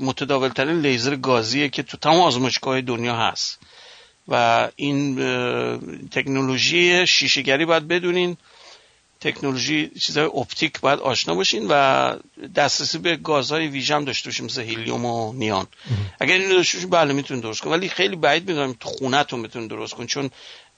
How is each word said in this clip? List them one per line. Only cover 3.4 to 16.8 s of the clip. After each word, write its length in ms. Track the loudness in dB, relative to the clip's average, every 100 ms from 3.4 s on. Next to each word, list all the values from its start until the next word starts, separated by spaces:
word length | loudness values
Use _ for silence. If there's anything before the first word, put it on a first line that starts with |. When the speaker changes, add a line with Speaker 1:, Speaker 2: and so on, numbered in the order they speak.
| -6 -10 -18 -20 -20 -20 -20 _ -2
Speaker 1:
و 400 | 2 4 4 2 -2
این، 460 | -2 -2 -2 -2
اه، 560 | -2 0 -2 -2 -2 -4 -10 -14 -6
تکنولوژی 960 | -2 0 0 0 0 2 4 4 4 4
شیشه‌گری 580 | 2 2 2 2 2
باید 240 | 4 2 2
بدونین، 480 | -2 0 0 0 -4 _ -20 -20 -20 _ _ _ -8
تکنولوژی 680 | -6 -2 -2 -2 -2 -2 -2 -4
چیزای 240 | -2 0
اپتیک 560 | 0 -2 -6 -2 -4 0
باید 180 | 2 2
آشنا 360 | 0 -2 0
باشین 320 | 0 0 0 2
و 440 | 4 4 4 2 -2 -12 -18 -4
دسترسی 440 | 0 2 0 -4 -2
به 180 | -2 -2
گازهای 500 | 0 0 0 -2 -2
ویژه 280 | -4 0
هم 100 | 0
داشته 260 | 0 -4 -6
باشین 140 | -8
مثل 160 | -6 -6
هیلیوم 440 | -6 -6 -4 -2
و 280 | -2 -2 -4
نیان. 340 | -2 -2 0 -4 -10 -4
Speaker 2:
مهم. 240 | -4 -4 -2
Speaker 1:
اگر 140 | 2
اینو 200 | 2 4
داشته 240 | 4 4
باشین، 120 | -2